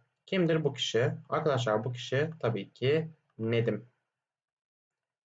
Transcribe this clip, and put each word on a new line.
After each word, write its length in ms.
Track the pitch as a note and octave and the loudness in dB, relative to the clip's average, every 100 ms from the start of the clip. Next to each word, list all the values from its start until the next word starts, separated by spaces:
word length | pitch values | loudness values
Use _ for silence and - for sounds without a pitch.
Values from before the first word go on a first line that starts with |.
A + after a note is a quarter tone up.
| _ _ - | _ _ -4
kimdir 380 | F#3+ E3 D#3+ | 2 2 2
bu 100 | D3 | 0
kişi? 380 | B2 - A2+ C#3+ - - | -2 0 2 2 -2 -4
Arkadaşlar 540 | D3+ D#3 B2+ A2 G#2+ | -2 2 2 2 0
bu 80 | B2 | 0
kişi 380 | - - C3 D#3 - | -6 -4 -2 -2 -2
tabii 300 | A#2 G2+ G2 | -4 -4 -8
ki 380 | - C3 D#3 D#3+ - _ - | -4 0 0 -2 -12 _ -6
Nedim. 480 | A2+ A#2 A2 G#2 - _ _ _ _ _ _ _ _ _ _ _ _ _ | -2 0 0 -2 -8 _ _ _ _ _ _ _ _ _ _ _ _ _